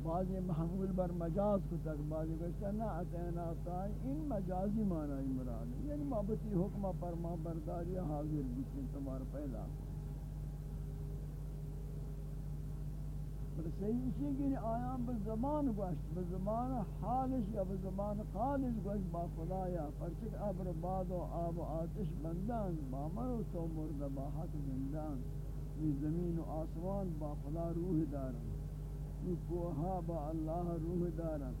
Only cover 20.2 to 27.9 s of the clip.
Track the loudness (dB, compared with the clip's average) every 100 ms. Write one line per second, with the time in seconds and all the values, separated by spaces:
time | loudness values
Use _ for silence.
20.2 | -2 -2 -2 0 0 0 0 0 0 0
21.2 | 0 0 0 0 0 0 0 0 -2 0
22.2 | -2 0 0 0 0 0 -2 -2 -2 0
23.2 | 0 0 0 0 -2 -2 -2 -2 -2 -2
24.2 | -2 -2 -2 -2 0 0 0 0 -2 -2
25.2 | -2 -4 -4 -4 -4 0 2 4 4 2
26.2 | 2 0 0 -2 -2 -2 0 0 0 -2
27.2 | -2 -2 -2 0 0 0 2